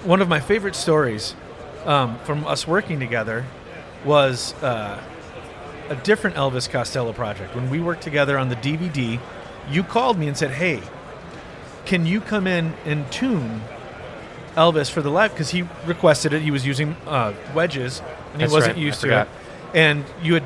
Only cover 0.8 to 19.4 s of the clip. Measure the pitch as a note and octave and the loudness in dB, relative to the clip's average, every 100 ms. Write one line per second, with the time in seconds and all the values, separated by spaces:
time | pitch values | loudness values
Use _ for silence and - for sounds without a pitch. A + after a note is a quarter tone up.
0.8 | - D#3 C#3 G#2+ - - - - - - | 2 4 4 0 -6 -10 -16 -16 -14 -10
1.8 | - C#3+ B2 A#2 - D3 D3+ C#3+ - F3 | 0 2 2 -2 -4 -4 -2 -2 0 0
2.8 | - D#3 B2+ A#2 A2 A2+ C3 - - - | 0 -4 -2 -2 -2 -4 -6 -12 -16 -14
3.8 | - - C3+ D3 C3+ B2 - - C#3+ A2+ | -16 -8 4 6 6 2 -4 -2 -2 -2
4.8 | G#2 G2+ - - - - - - - - | -4 -8 -10 -14 -14 -14 -14 -16 -14 -14
5.8 | - C#3+ F#3+ G#3+ G#3 D#3+ C#3 B2+ A#2+ C3 | -8 -6 2 2 2 2 0 0 -2 -2
6.8 | A#2+ C#3 A#2+ G#2 A#2 G2 F#2 A#2+ B2+ C#3+ | -2 -2 -2 -2 -4 -4 -6 -4 -2 0
7.8 | E3+ E3+ - D3 C#3 C#3 C3 A#2 B2+ D#3 | 0 -2 -2 2 4 2 0 0 0 0
8.8 | F3+ D3 A#2+ A#2 - - - - - D3 | -2 -2 -2 -2 -6 -14 -14 -14 -2 -2
9.8 | F#3+ A#3 B3+ G3+ D3+ C#3 D3+ C3 F3+ C3+ | 2 2 2 2 0 0 -2 0 0 0
10.8 | F2+ - - - - - - - - - | -4 -14 -16 -16 -16 -16 -16 -16 -16 -14
11.8 | - F#3 E3 G3+ - G#3+ F#3 F3+ E3 D#3+ | 0 2 4 2 0 0 2 2 0 -4
12.8 | - D3+ C3+ - C4 G#3+ A#2+ A2 A2 - | -4 -2 -2 -2 0 0 0 -6 -8 -12
13.8 | - - - - - - - - E3 D#3 | -14 -12 -12 -12 -14 -14 -6 4 6 6
14.8 | C#3 - C#3+ D#3 G#3+ G#3+ D3+ F3+ F3 - | 0 0 0 2 2 0 -2 -2 -2 -6
15.8 | D#3+ E3+ F3 D3 D#3 D#3 D#3 C#3+ C3+ C3+ | -6 4 6 6 4 2 2 0 0 0
16.8 | D3+ E3 - C#3+ A2+ G2+ - C#3+ E3 C#3+ | -2 -4 -2 0 0 -2 -4 0 0 0
17.8 | B2 C3+ - - - D3 D#3+ D#3 A#2+ D3+ | -4 -4 -10 -12 -12 0 4 6 6 4
18.8 | D3 - C#3 A2 G#2+ - | 0 0 4 4 4 -4